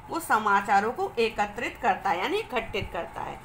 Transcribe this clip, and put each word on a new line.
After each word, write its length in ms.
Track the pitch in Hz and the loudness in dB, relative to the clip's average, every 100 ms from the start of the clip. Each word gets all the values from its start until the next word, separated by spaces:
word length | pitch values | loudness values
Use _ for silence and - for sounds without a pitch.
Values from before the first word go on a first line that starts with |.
| - | -8
वो 120 | 320 | -4
समाचारों 720 | - 226 214 202 202 202 214 | 2 2 4 4 6 4 4
को 200 | 247 381 - | 0 -2 2
एकत्रित 600 | 226 220 208 226 302 - | 0 2 -2 -2 -6 0
करता 280 | 233 196 196 | 0 2 2
है, 100 | 175 | 0
यानी 180 | 226 403 | 0 -2
इकट्ठित 520 | 440 240 - 202 190 | -2 -4 -2 -4 -4
करता 280 | 180 165 - | -6 -6 -8
है। 180 | - - | -10 -10